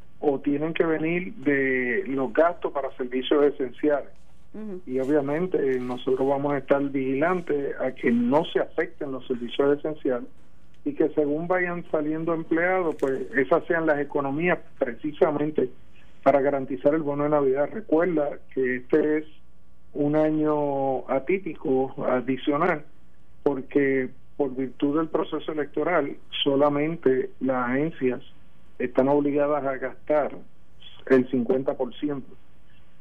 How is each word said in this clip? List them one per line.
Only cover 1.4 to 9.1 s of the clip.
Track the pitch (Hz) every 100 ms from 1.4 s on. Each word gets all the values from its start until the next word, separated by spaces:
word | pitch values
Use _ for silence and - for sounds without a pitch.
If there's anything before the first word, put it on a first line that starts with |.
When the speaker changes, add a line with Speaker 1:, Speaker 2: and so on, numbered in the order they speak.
| 135 139 135 127 123 113 127
Speaker 1:
los | 135 127
gastos | 107 170 175 170
para | 143 135 -
servicios | 123 127 127 151 143
esenciales. | 139 127 120 151 147 - - - - -
Speaker 2:
Ujú. | 208 214 185 131
Speaker 1:
Y | 131
obviamente, | 131 151 139 151 185 156
eh, | 135 127
nosotros | 123 127 - 131 135
vamos | 139 143
a | 143
estar | - 139
vigilantes | 139 135 131 135 165 180 170 143 139 -
a | 131
que | - 120
no | 120 120 147 175
se | 175
afecten | - - 175 - 147